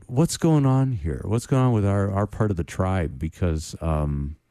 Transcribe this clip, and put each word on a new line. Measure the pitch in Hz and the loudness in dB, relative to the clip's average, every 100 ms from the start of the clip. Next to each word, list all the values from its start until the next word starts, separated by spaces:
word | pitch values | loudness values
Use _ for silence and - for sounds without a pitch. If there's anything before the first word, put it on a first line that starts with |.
| - | -2
what's | 127 165 - | 0 0 2
going | 170 151 135 | 2 4 4
on | 131 135 | 4 2
here, | 117 78 67 | 0 -4 -4
what's | 95 117 - | -2 -4 0
going | 131 | 2
on | 127 | 4
with | 110 101 | 4 2
our, | 101 101 | 2 0
our | 98 104 | 0 -2
part | - 107 | 0 -2
of | 85 | -2
the | |
tribe, | 78 - 92 92 78 65 | -4 -2 0 0 -2 -4
because, | 80 - 90 78 - - | -8 -2 -2 -2 -6 -6
um, | 80 78 73 71 71 78 _ | -2 0 0 -2 -4 -8 _